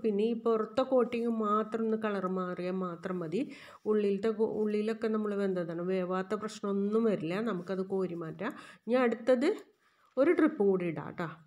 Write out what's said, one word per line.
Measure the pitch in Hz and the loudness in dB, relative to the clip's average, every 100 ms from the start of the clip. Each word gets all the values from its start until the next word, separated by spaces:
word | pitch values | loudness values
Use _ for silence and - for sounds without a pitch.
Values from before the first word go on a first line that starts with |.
പിന്നെ | 220 202 | 0 2
ഈ | 220 226 | 0 0
പുറത്തെ | 233 220 220 - | 2 2 0 -2
കോട്ടിങ് | 262 254 233 233 233 226 | 2 4 2 0 0 0
മാത്രം | 208 214 214 226 | 2 2 0 -2
ഒന്ന് | 220 220 | 0 0
കളർ | 214 196 185 | 0 -2 -2
മാറിയാൽ | 185 180 180 180 190 | -2 -2 -4 -4 -2
മാത്രം | 180 170 185 180 | -4 -6 -6 -6
മതി. | 160 196 302 - - - | -4 -4 -4 -10 -20 -8
ഉള്ളിലത്തെ | 214 214 208 196 220 | 0 2 2 0 -2
കോ-, | 214 220 | 0 0
ഉള്ളിലൊക്കെ | 214 214 208 214 220 220 | 0 0 0 -2 -2 -2
നമ്മൾ | 220 208 | 0 0
വെന്തതാണ്, | 202 196 180 170 170 | 0 0 0 -2 -4
വേവാത്ത | 180 190 180 185 190 | 0 0 0 -2 -2
പ്രശ്നമൊന്നും | 208 214 - 202 196 202 220 | -4 -6 -6 -2 0 2 2
വരില്ല. | 226 180 156 190 | 2 2 0 -2
നമുക്കത് | 233 180 175 190 190 | -2 -4 -4 -4 -2
കോരി | 190 180 170 | -2 -2 -4
മാറ്റാം. | 160 160 208 - - - | -8 -6 -8 -8 -16 -12
ഇനി | 220 254 | 0 2
അടുത്തത് | 240 240 - 247 311 427 - _ _ _ _ - | 2 2 2 4 4 0 -6 _ _ _ _ 2
ഒരു | 294 | 4
ട്രിപ്പും | 339 311 - 202 | 6 4 4 4
കൂടി | 190 175 | 4 0
ഇടാം | 151 151 | -4 -8
കേട്ടോ. | - 165 - | -6 -8 -8